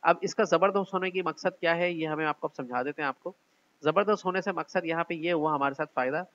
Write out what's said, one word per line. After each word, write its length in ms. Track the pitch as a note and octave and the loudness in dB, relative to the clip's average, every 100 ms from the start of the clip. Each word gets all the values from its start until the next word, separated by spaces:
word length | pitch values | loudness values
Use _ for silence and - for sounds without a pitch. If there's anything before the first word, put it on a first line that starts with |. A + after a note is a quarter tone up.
अब 180 | D#3+ F3 | 2 2
इसका 200 | F#3+ - G3 | 0 0 2
ज़बरदस्त 480 | E3 F#3+ G3 F#3+ | 4 4 2 0
होने 160 | F#3+ F#3 | -2 -2
की 120 | F#3 | -2
मकसद 320 | E3+ D#3 F#3 F3 | -4 -2 -4 0
क्या 120 | E3+ | 0
है, 180 | E3+ F3+ | 2 2
ये 140 | E3+ D#3 | 0 -2
हमें 180 | D3+ D#3 | 0 -2
आपको 220 | D3 D3+ | -2 -6
अब 60 | |
समझा 280 | - B2+ B2 | -6 -6 -4
देते 200 | C3 C#3+ | -4 -2
हैं 60 | D3 | -4
आपको। 260 | C3 F3+ - _ _ _ _ | -4 -10 -14 _ _ _ _
ज़बरदस्त 420 | D3 E3 G3+ G#3 | 2 2 2 2
होने 180 | F#3 F#3 | 0 -2
से 100 | F#3 | -2
मकसद 320 | E3+ D#3 - E3 | -4 -2 -2 -2
यहाँ 180 | E3 E3+ | -2 -2
पे 60 | E3+ | -2
ये 140 | E3 | 0
हुआ 220 | E3+ D3+ | 2 2
हमारे 200 | D3+ C#3 | 2 0
साथ 120 | C#3 D3+ | -2 -4
फ़ायदा 340 | - B2+ D3 F#3 | -2 -2 -2 -6